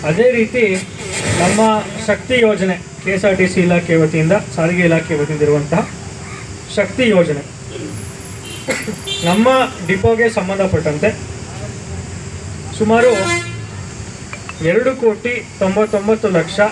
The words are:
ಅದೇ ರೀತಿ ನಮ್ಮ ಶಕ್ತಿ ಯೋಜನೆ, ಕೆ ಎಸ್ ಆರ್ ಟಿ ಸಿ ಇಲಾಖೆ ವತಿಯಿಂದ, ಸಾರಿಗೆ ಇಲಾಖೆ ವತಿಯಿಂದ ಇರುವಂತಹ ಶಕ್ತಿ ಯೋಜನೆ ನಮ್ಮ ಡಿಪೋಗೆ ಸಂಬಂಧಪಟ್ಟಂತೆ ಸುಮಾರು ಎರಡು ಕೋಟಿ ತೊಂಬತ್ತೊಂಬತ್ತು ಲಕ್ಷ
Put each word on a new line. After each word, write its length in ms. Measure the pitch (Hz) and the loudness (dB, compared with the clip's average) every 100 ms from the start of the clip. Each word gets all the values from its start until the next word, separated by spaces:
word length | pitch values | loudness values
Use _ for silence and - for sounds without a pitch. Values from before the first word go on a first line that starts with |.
| 147 | 0
ಅದೇ 180 | 170 247 233 | 4 4 4
ರೀತಿ 240 | 220 247 214 185 - - - - - 175 | 2 2 2 0 -4 -10 -8 -4 -2 2
ನಮ್ಮ 200 | 175 208 220 214 208 - - | 2 4 4 2 -2 -6 -2
ಶಕ್ತಿ 300 | 196 - 254 220 | -2 0 2 4
ಯೋಜನೆ, 300 | 196 190 175 - - | 4 0 -2 -8 -8
ಕೆ 80 | 175 196 | -4 0
ಎಸ್ 80 | 202 | 2
ಆರ್ 80 | 185 | 2
ಟಿ 80 | 185 | 2
ಸಿ 120 | - | 4
ಇಲಾಖೆ 360 | 180 175 170 165 | 4 2 2 2
ವತಿಯಿಂದ, 320 | 156 160 160 208 - | 4 2 2 2 0
ಸಾರಿಗೆ 300 | - 165 175 175 | -2 0 2 4
ಇಲಾಖೆ 260 | 165 160 156 | 2 2 -2
ವತಿಯಿಂದ 220 | 147 151 147 | 0 0 2
ಇರುವಂತಹ 360 | 147 147 175 220 - - - - - - - - - | 2 2 -2 -2 -8 -12 -14 -14 -14 -12 -14 -6 -2
ಶಕ್ತಿ 280 | 196 - 240 | -2 0 4
ಯೋಜನೆ 340 | 190 160 143 - - - - - - - - - - - - - 254 226 - - - 170 | 4 4 0 -6 -14 -12 -10 -10 -10 -12 -12 -14 -14 -12 -10 -6 -6 -6 -8 -8 -4 0
ನಮ್ಮ 200 | 196 240 262 247 - 170 | 4 4 4 2 -4 -4
ಡಿಪೋಗೆ 380 | 190 226 226 233 214 | 2 2 4 2 0
ಸಂಬಂಧಪಟ್ಟಂತೆ 760 | 185 196 190 160 151 147 202 - - - - - - - - - - - - - - - - - | -2 0 0 0 0 0 0 -2 -10 -12 -12 -10 -10 -10 -10 -10 -10 -12 -12 -10 -10 -10 -10 -2
ಸುಮಾರು 320 | 214 233 247 208 262 339 - - - - - - - - - - - - 160 | 2 6 6 4 2 0 -2 -8 -10 -12 -12 -12 -12 -14 -14 -14 -14 -2 2
ಎರಡು 220 | 202 254 262 | 4 2 2
ಕೋಟಿ 340 | 233 202 240 240 - - | 2 2 -4 -4 -8 -2
ತೊಂಬತ್ತೊಂಬತ್ತು 680 | 190 196 214 202 208 220 214 175 | 0 2 2 0 2 2 2 2
ಲಕ್ಷ 200 | 160 - 208 | 0 2 0